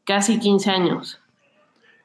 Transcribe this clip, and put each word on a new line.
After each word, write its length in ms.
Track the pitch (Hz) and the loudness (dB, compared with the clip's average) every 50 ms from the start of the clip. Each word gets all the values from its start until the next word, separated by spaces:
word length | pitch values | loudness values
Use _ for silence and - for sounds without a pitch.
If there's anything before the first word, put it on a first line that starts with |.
| _ | _
casi 340 | - 196 202 196 - 220 - | -4 -2 0 0 0 0 0
quince 300 | - 202 202 190 196 202 | 2 2 2 2 2 2
años. 480 | 190 185 180 160 - 127 - - - - _ _ _ _ _ _ _ _ _ _ _ _ _ _ _ _ | 2 2 2 0 -2 -4 -8 -12 -18 -20 _ _ _ _ _ _ _ _ _ _ _ _ _ _ _ _